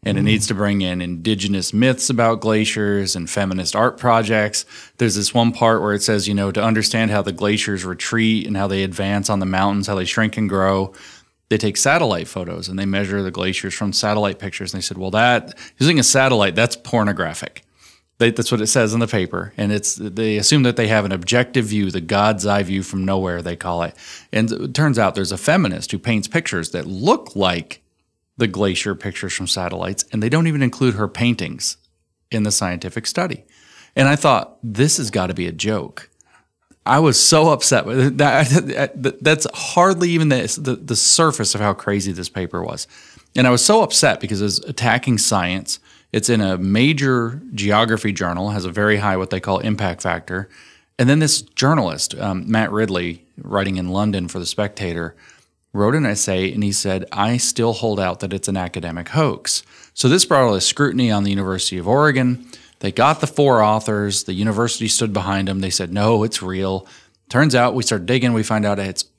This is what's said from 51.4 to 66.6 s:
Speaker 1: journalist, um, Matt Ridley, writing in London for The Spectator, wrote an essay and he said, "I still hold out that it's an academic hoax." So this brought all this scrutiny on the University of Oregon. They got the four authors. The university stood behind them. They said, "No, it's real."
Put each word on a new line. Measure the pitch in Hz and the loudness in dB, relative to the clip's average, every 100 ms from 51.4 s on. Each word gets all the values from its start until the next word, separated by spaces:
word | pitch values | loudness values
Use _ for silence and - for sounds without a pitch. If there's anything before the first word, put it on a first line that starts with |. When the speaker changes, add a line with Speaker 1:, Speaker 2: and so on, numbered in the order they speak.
Speaker 1:
journalist, | - - 135 156 95 76 - - | -4 0 2 2 0 -4 -6 -4
um, | 104 92 - | -4 -4 -2
Matt | 113 110 | 0 0
Ridley, | 104 107 92 87 85 _ - | 0 0 0 -4 -8 _ -18
writing | - 101 98 92 | -4 -2 -2 -2
in | 90 | -2
London | 95 107 98 87 | 0 0 -2 -4
for | 92 | -6
The | 87 | -8
Spectator, | - 101 - 95 85 82 - - - _ _ _ | -4 -4 -4 -6 -4 -8 -10 -20 -20 _ _ _
wrote | 101 104 | 0 2
an | 147 | 2
essay | 135 101 - 92 92 | 0 -2 -2 -2 -2
and | - | -2
he | 104 | -2
said, | 98 101 95 95 | -2 -2 -4 -6
"I | 98 104 120 | -2 0 0
still | - - 117 | -2 0 -2
hold | 113 117 101 | 0 -2 -2
out | 92 90 | -2 -4
that | 98 | -6
it's | 95 - | -6 -4
an | 98 | -4
academic | 90 - 85 82 87 | -4 -8 -8 -10 -6
hoax." | 151 151 - - - - - - | 0 0 -2 -6 -6 -8 -20 -20
So | - 127 | -2 2
this | 170 | 2
brought | - 147 | 4 4
all | 123 | 4
this | 98 - | 2 0
scrutiny | - 143 127 120 | 0 0 2 2
on | 107 | 2
the | 101 | 0
University | 98 95 92 - 92 | -2 -2 -4 -4 -4
of | 87 | 0
Oregon. | 131 151 131 123 123 - - - _ | 2 4 2 0 -2 -8 -20 -20 _
They | 101 | -6
got | - 131 156 | 2 2 2
the | 143 | -2
four | - 143 120 | 2 4 6
authors. | 107 110 110 104 104 98 | 4 2 0 -2 0 -2
The | - | -4
university | 92 107 104 117 - 113 | -2 0 0 -2 -2 -2
stood | - 113 | 0 0
behind | 101 92 98 98 | -2 -2 -2 -2
them. | 95 | -2
They | 95 | -2
said, | - 90 | -4 -4
"No, | 98 107 113 | 0 2 2
it's | 107 - | 0 -4
real." | 92 92 | -6 -4